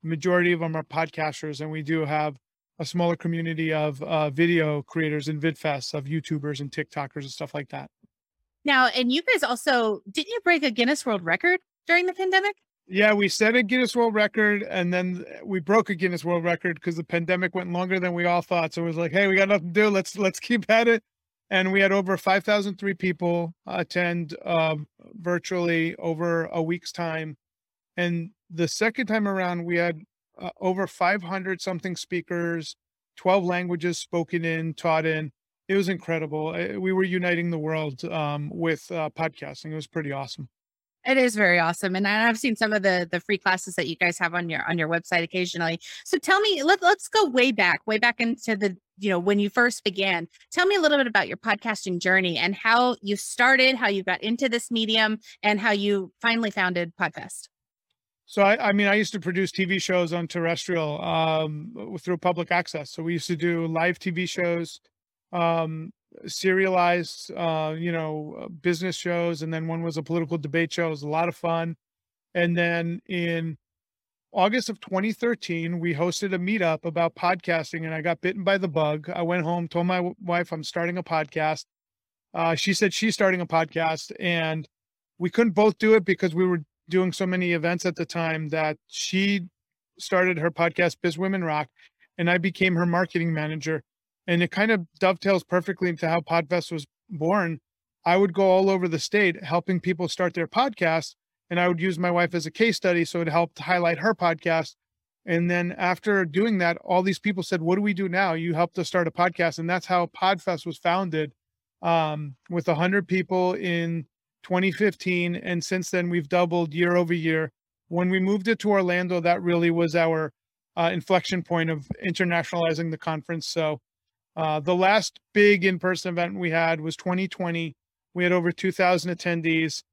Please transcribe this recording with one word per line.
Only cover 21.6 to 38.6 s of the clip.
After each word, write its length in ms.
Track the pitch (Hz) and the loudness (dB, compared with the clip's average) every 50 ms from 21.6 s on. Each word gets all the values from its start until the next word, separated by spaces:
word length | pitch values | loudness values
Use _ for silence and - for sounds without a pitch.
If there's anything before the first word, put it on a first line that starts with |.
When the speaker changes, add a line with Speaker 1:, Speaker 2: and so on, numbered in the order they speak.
| 190 190 190 | 2 2 4
Speaker 1:
we 80 | 196 | 4
had 100 | 196 196 | 4 4
over 240 | 196 202 196 180 196 | 4 2 2 0 -2
five 300 | 175 - 196 190 202 190 | -2 2 2 2 2 2
thousand 320 | - 208 208 196 202 190 - | 2 0 2 0 -2 -6 -4
three 160 | - 196 196 | -4 -4 -4
people 600 | - - 185 175 - 180 175 175 170 170 165 170 _ _ - | -2 -2 -2 -2 0 0 0 0 0 -2 -4 -8 _ _ -8
attend, 680 | - 180 170 - - 175 175 175 175 175 170 147 170 - - | -4 -4 -4 -2 -2 -2 0 0 -2 -2 -4 -6 -10 -12 -6
um, 420 | - 170 165 160 160 160 151 151 _ _ _ - - - | -2 0 2 2 2 0 -4 -6 _ _ _ -20 -20 -20
virtually 800 | 214 170 175 175 170 - - 185 180 175 170 170 165 165 165 - - | -8 -4 -2 -2 -2 -2 -4 -4 -2 0 0 0 0 0 -2 -4 -6
over 480 | - 170 165 156 170 170 170 165 160 | -6 -6 -4 -2 -2 -2 0 0 -2
a 180 | - - 170 160 | -2 -4 -4 -2
week's 300 | 160 170 175 _ - - | -2 -4 -6 _ -12 -8
time. 420 | - 170 165 160 160 160 156 143 _ _ _ _ _ _ _ _ _ _ _ _ - | -8 -6 -6 -6 -6 -8 -10 -12 _ _ _ _ _ _ _ _ _ _ _ _ -4
And 320 | 175 175 175 170 165 175 _ _ _ _ | -2 -2 -2 -2 -4 -8 _ _ _ _
the 160 | 170 160 170 160 | -4 -4 -2 -2
second 380 | - - 214 226 226 - 262 | 0 0 -2 -2 0 -2 -4
time 220 | 202 214 220 208 202 | -2 0 0 0 0
around, 380 | 196 190 185 180 175 175 170 | -2 -2 -2 -2 -2 -4 -4
we 100 | 170 175 | -2 -2
had, 260 | 170 170 175 170 156 190 _ _ _ _ _ _ - | 0 0 0 -2 -6 -10 _ _ _ _ _ _ -12
uh, 100 | - 180 - _ | -12 -12 -12 _
over 280 | - 185 185 185 196 - | -2 -2 0 0 -4 -6
five 340 | - - 185 175 202 208 | -2 0 2 2 2 0
hundred 400 | 175 170 190 190 - 190 - 180 | -2 -6 -8 -6 -4 -6 -6 -6
something 340 | - 196 185 170 - 190 175 | -4 -6 -6 -6 -6 -6 -8
speakers, 800 | - - _ 185 175 165 _ 180 170 170 170 170 165 156 - - _ _ _ _ _ _ _ _ | -8 -8 _ -6 -6 -6 _ -4 -4 -2 -2 -4 -4 -6 -10 -14 _ _ _ _ _ _ _ _
twelve 280 | - - 185 185 202 180 | -2 2 4 4 4 4
languages 560 | 175 180 175 180 175 180 170 151 180 165 - | 2 -2 -2 -2 -2 -4 -2 -2 -4 -4 -4
spoken 440 | - _ - 170 165 _ - 175 165 | -8 _ -4 -4 -4 _ -4 -4 -2
in, 300 | 165 165 160 160 165 151 | -2 -2 -2 -4 -4 -6
taught 320 | - - 170 160 160 156 | -4 0 0 2 2 2
in. 260 | 160 160 156 156 147 _ _ _ _ _ _ _ _ | 0 -2 -2 -4 -8 _ _ _ _ _ _ _ _
It 80 | 190 | 0
was 140 | 196 196 170 | 0 2 0
incredible. 680 | 196 165 - - 165 160 160 151 143 156 156 156 170 | -2 -4 -2 -4 -2 -2 -2 -4 -4 -4 -4 -4 -4
Uh, 240 | 170 175 190 208 202 | -4 -4 -4 -4 -4
we 140 | 185 185 190 | -2 0 2
were 100 | 185 190 | 2 2
uniting 480 | 185 175 185 175 180 175 170 170 175 | 2 0 0 0 0 0 0 0 -2
the 80 | 170 160 | -2 -2
world, 440 | 151 156 160 156 156 151 135 127 - | -2 -2 -2 -2 -2 -4 -6 -8 -8
um, 440 | 165 - 160 151 147 147 147 147 147 | -6 -4 -2 -2 -2 -2 -4 -6 -8
with, 380 | - 170 | -6 -2